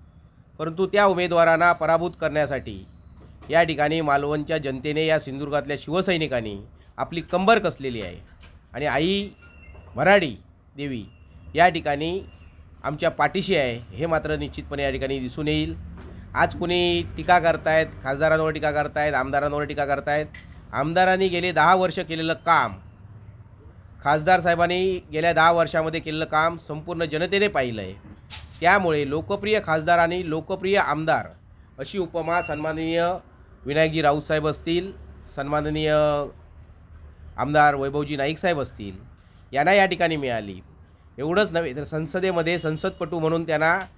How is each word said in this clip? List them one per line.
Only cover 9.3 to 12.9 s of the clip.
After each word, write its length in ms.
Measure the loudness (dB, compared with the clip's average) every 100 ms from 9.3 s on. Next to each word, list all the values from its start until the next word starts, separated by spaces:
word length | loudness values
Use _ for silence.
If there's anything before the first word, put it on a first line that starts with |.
| -12 -20 -20 -20 -20 -12 0
भराडी 400 | 4 6 4 -6 -18 _ _ -10
देवी 280 | -8 -8 -10 -18 -20 -20 -4 4
या 140 | 4
ठिकाणी 520 | 4 -2 -2 -2 -6 -8 -18 -20 -20 -20 -10
आमच्या 280 | -8